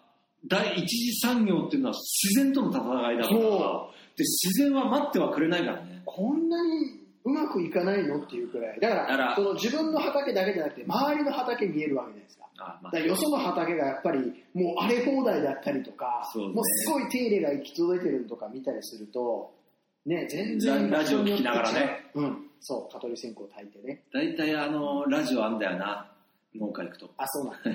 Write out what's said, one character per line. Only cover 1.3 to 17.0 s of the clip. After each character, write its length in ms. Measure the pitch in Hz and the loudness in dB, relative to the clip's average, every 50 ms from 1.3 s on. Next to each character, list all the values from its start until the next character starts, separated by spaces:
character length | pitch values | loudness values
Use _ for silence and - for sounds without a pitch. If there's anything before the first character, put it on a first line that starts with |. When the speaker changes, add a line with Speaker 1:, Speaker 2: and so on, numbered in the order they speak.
| 254 240 220 | 4 4 4
Speaker 1:
業 180 | 196 180 160 - - | 4 4 2 2 0
っ 20 | |
て 80 | - 135 | 0 0
い 20 | |
う 40 | 135 | 2
の 60 | 233 | 0
は 60 | 104 | -2
自 480 | - - - - - - 196 202 262 277 | -4 -4 -4 -2 0 2 4 4 6 6
然 100 | 269 269 | 4 4
と 80 | 269 | 4
の 100 | 220 175 | 2 2
戦 100 | - 135 110 120 127 127 120 120 117 | 0 0 0 0 0 0 2 2 2
い 40 | 117 | 2
だ 60 | 117 | 2
か 100 | - 202 | 4 4
ら。 60 | 226 | 6
Speaker 2:
そ 520 | 226 220 208 185 165 - - - - - - | 6 6 4 4 2 2 0 -2 -6 -8 -14
う。 240 | - - - - - | -20 -20 -8 -2 -2
Speaker 1:
で、 60 | - | 0
自 400 | - - - - 180 196 240 285 | 0 0 0 0 2 4 4 4
然 100 | 285 277 | 4 4
は 160 | 269 254 208 | 2 2 2
待 160 | 240 294 294 - | 2 2 2 2
っ 20 | |
て 80 | - 190 | 2 2
は 120 | 156 135 | 2 2
く 80 | - 143 | 2 2
れ 80 | 160 160 | 2 2
な 120 | 180 175 | 2 2
い 60 | 175 | 0
か 60 | - | 0
ら 140 | - - - | -2 -6 -8
ね。 160 | - - - - | -12 -16 -14 -12
Speaker 2:
こ 280 | - - - 190 240 302 | -10 -6 -2 0 0 2
ん 160 | 320 330 330 | 2 2 2
な 120 | 339 339 349 | 2 2 0
に 360 | 330 320 311 285 254 - - - - _ _ - | 0 0 0 -2 -2 -6 -12 -20 -20 _ _ -2
う 60 | 233 | 0
ま 200 | 285 311 302 - | 0 0 0 0
く 100 | - 202 | 0 0
い 80 | 170 156 | 0 0
か 140 | - 190 175 | 0 0 2
な 140 | 185 202 202 | 2 2 2
い 60 | 175 | 0
の 160 | 143 143 147 | 0 -2 -2
っ 80 | 147 - | -4 -6
て 80 | - | -6
い 80 | 120 117 | -6 -6
う 60 | 113 | -6
く 100 | - 120 | -6 -6
ら 160 | 117 110 107 | -6 -6 -2
い。 40 | - | 0
だ 100 | 196 233 | 2 2
か 60 | 214 | 2
ら、 60 | 170 147 | 2 0
Speaker 1:
だ 40 | 120 | 0
か 100 | 131 135 | 0 2
ら、 180 | 131 123 120 | 2 2 2
Speaker 2:
そ 60 | 202 | 2
の 120 | 202 196 185 | 2 2 0
自 160 | 156 170 233 | 0 0 0
分 240 | 254 311 320 320 311 | 0 0 0 0 0
の 60 | 294 | 0
畑 340 | - - - 285 - - 220 | 0 2 0 0 0 2 2
だ 120 | 196 190 | 2 2
け 80 | 196 196 | 0 0
じ 60 | 175 | 0
ゃ 40 | 156 | -2
な 60 | 143 | -4
く 60 | - | -4
て、 80 | - 240 | -8 -6
周 320 | 190 185 233 269 294 294 302 | -2 0 2 2 2 2 0
り 60 | 294 | 0
の 80 | 277 | 0
畑 360 | 277 285 247 247 240 240 220 185 | -2 -2 -2 -2 -2 -2 -2 -2
見 140 | 156 151 151 | 0 -2 -2
え 40 | 147 | -2
る 80 | 139 | -2
わ 100 | 127 117 | -2 -4
け 60 | 113 | -6
じ 40 | 107 | -12
ゃ 20 | 104 | -18
な 40 | |
い 20 | 101 | -20
で 40 | - | -20
す 80 | - - | -20 -20
か。 60 | - - _ - | -20 -20 _ -14
Speaker 1:
あ、 220 | 95 90 85 - | -14 -14 -14 -14
ま 80 | - - | -10 -6
あ、 20 | |
Speaker 2:
だ 80 | - 165 | -2 0
か 0 | |
ら 60 | 156 | 2
よ 100 | 165 185 | 2 2
そ 140 | 190 311 302 | 2 2 2
の 80 | 285 269 | 2 2
畑 380 | 262 185 160 185 160 160 175 156 | 0 0 0 0 0 0 0 0
が 80 | 143 | 0
や 80 | 135 135 | 0 0
っ 80 | - - | 0 0
ぱ 80 | 170 | 0
り 80 | 151 135 127 117 - - - _ - | 2 2 0 -2 -4 -10 -12 _ -2
も 200 | 180 180 170 165 | 0 0 0 0
う 20 | - 202 | 0 2
荒 100 | 214 240 | 2 2
れ 120 | 240 247 | 2 2
放 180 | 285 269 262 240 | 2 2 2 2
題 180 | 226 180 151 | 2 2 2
だ 100 | 151 139 131 | 2 0 -2
っ 100 | - - | -2 -4
た 80 | - | -2
り 120 | 139 131 110 | -2 -2 -4
と 80 | - | -6
か、 380 | - - 135 123 123 123 - - - | -8 -6 -4 -2 -2 -2 -4 -6 -6
Speaker 1:
そ 100 | 113 101 | -6 -4
う 40 | 98 | -2
ね。 40 | 180 | -2
Speaker 2:
も 80 | 220 | 0
う 40 | 226 | 0
す 240 | - - - - 330 | 0 0 0 0 0
ご 100 | 311 | 0
い 100 | 277 | 0